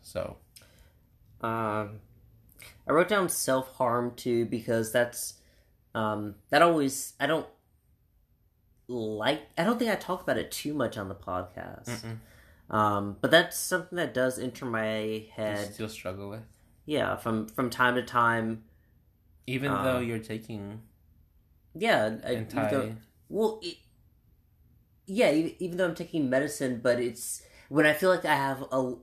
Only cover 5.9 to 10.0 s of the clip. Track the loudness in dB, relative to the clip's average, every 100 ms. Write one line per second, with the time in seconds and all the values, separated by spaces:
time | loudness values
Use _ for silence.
5.9 | -2 -2 -2 -4 -10 2 6 8 6 2
6.9 | -2 -8 -2 0 0 -2 -14 _ _ _
7.9 | _ _ _ _ _ _ _ _ _ -8
8.9 | -6 -4 -2 0 0 -2 0 2 2 2
9.9 | 0